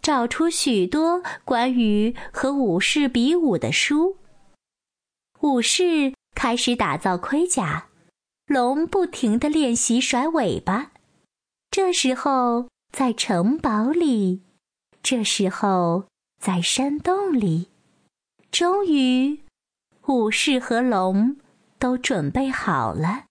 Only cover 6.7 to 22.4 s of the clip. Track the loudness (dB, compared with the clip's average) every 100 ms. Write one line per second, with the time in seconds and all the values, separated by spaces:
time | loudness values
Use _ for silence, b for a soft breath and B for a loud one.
6.7 | 0 0 -2 -2 -2 -2 -2 0 -2 -4
7.7 | -6 -10 _ _ _ _ _ _ -2 0
8.7 | -2 -2 -2 -2 -2 0 0 0 0 0
9.7 | 0 0 0 0 -2 0 0 -2 -2 -2
10.7 | -4 -4 _ _ _ _ _ _ _ _
11.7 | 0 0 2 0 0 0 2 2 0 -4
12.7 | _ _ -2 -2 0 -2 2 2 0 0
13.7 | 0 0 0 2 2 0 -2 _ _ _
14.7 | _ _ _ -4 -2 -2 -2 -2 0 0
15.7 | 2 2 0 -4 _ _ _ -4 -2 -2
16.7 | -2 -2 -2 0 0 0 0 0 -2 -4
17.7 | _ _ _ _ _ _ _ _ -2 0
18.7 | 2 2 2 4 2 0 -2 -10 _ _
19.7 | _ _ _ -2 0 2 0 0 0 0
20.7 | 0 2 2 2 2 2 0 _ _ _
21.7 | _ -2 -2 -2 -2 -2 -2